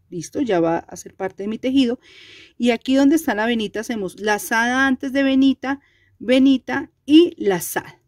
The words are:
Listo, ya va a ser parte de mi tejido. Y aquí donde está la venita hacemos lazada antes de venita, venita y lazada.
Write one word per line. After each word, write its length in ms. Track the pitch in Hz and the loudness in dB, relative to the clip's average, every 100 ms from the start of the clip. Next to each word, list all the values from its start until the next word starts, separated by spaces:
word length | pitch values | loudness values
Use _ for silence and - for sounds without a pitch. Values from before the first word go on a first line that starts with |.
| _ | _
Listo, 320 | 180 156 - | -14 -10 -6
ya 180 | 247 180 | -2 0
va 180 | 165 165 | 0 -2
a 180 | - 180 | -6 -18
ser 180 | - - | -20 -12
parte 280 | 190 - | -12 -10
de 40 | 202 | -10
mi 100 | 226 | -6
tejido. 440 | 254 269 240 254 _ - - - - - | -2 0 0 -2 _ -20 -20 -20 -20 -4
Y 140 | 240 | -2
aquí 240 | 233 - 269 | -2 0 2
donde 200 | 277 311 | 4 2
está 180 | 277 | 0
la 120 | 208 226 | -2 -2
venita 340 | 233 202 208 | -2 -4 -8
hacemos 400 | 226 226 180 185 | -8 -6 -8 -6
lazada 680 | 208 208 - 226 240 254 269 | -4 -4 -2 -2 0 0 0
antes 280 | 262 277 | 0 -2
de 100 | 269 | 0
venita, 560 | 269 269 269 262 262 269 _ _ _ _ | 2 4 2 2 -4 -8 _ _ _ _
venita 720 | 208 262 269 262 - 262 320 _ - | 0 4 4 2 -2 -8 -8 _ 4
y 280 | 311 349 - | 6 6 0
lazada. 640 | 208 175 - - - - | -2 -2 -4 -8 -10 -16